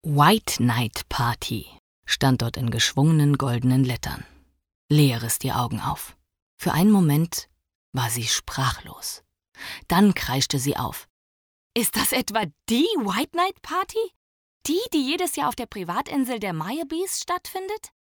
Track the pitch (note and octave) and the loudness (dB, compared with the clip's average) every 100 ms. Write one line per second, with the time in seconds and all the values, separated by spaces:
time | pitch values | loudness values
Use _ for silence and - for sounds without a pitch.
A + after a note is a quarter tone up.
0 | D#3+ C#3+ D3 A3 - - B2 A#2 A#2 - | 0 4 6 6 0 0 2 2 -2 -4
1 | - - A#2+ A#2 - A2+ - - _ _ | -8 -2 -2 -2 -6 -8 -10 -20 _ _
2 | - - C3+ B2+ A#2 - A#2+ A2+ - - | -6 0 2 2 0 -2 -4 0 0 4
3 | D3 D#3+ D3 C#3+ C#3 A#2+ B2+ B2+ C3 A#2+ | 4 6 4 4 2 0 2 4 2 0
4 | - - - _ _ _ _ _ _ D3 | -6 -10 -14 _ _ _ _ _ _ 4
5 | D3 A#2 A#2 - C3+ A2+ A#2+ A2 - D3 | 4 2 -2 -4 -2 -2 -4 -4 -4 -6
6 | - - _ _ _ _ E3+ D3 G3 G3+ | -10 -18 _ _ _ _ -2 4 6 6
7 | E3+ C#3+ E3+ - - _ _ _ _ C3 | 6 4 0 -4 -12 _ _ _ _ -4
8 | A#2+ A#2+ A2+ - - - C3 - - - | -2 -2 -2 -4 -4 -2 -2 -2 -8 -14
9 | - - _ _ _ - - - - E3+ | -12 -12 _ _ _ -18 -16 -16 0 4
10 | G3+ F#3 - B2+ - C#3+ C3+ - B2 - | 6 4 -2 -2 0 -2 -2 -2 -4 -8
11 | - _ _ _ _ _ _ - A#3 - | -16 _ _ _ _ _ _ -4 -2 0
12 | C#4 B3+ - A3 F#3+ _ - A#3 F4+ G4+ | 0 0 -2 -4 -4 _ -2 0 2 0
13 | G#3 F#3 D#4 E4+ F#4 - - F#4 G4 A4 | -2 -2 -2 -2 -2 -4 -8 -6 -4 -4
14 | A4+ _ _ _ _ _ - E4+ B4 D#4+ | -6 _ _ _ _ _ -4 -2 0 -2
15 | C4 E4 F4+ - C4+ - A#3 G#3 F3 F3+ | 0 -2 -2 -2 -4 -4 -10 -8 -6 -4
16 | - C#4+ B3+ A#3+ G3+ E3 D#3+ C#4 D#4+ D#4+ | -4 -4 -2 -4 -4 -4 -6 -6 -6 -6
17 | F#4+ - - F4+ - F#4+ F#4+ G#4+ - _ | -4 -6 -4 -6 -6 -10 -8 -8 -10 _